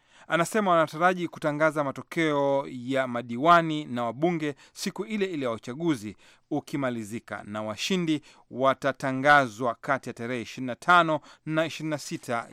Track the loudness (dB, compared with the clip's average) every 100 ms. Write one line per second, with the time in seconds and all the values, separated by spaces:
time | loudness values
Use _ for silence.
0 | _ -18 -2 0 0 0 4 4 2 2
1 | 2 2 -4 -4 -2 2 2 2 -4 -4
2 | -6 0 0 2 2 2 -2 -8 -2 -2
3 | 0 -4 -6 2 6 8 6 -2 -4 -4
4 | -4 0 0 0 -4 -6 -14 -10 -8 -8
5 | -6 -4 -4 -4 -4 -6 -8 -4 -2 -2
6 | -4 -14 -20 _ -6 -6 -4 -4 -2 -4
7 | -8 -10 -10 -12 -8 -8 -6 -4 -2 0
8 | 0 -2 -4 -20 -12 0 0 2 -2 -2
9 | -4 2 6 6 6 -2 -4 -4 -4 -4
10 | -4 -10 -6 -6 -8 -10 -8 -4 4 6
11 | 6 0 -6 -14 -4 -2 -2 -4 -6 -6
12 | -8 -10 -6 -6 -6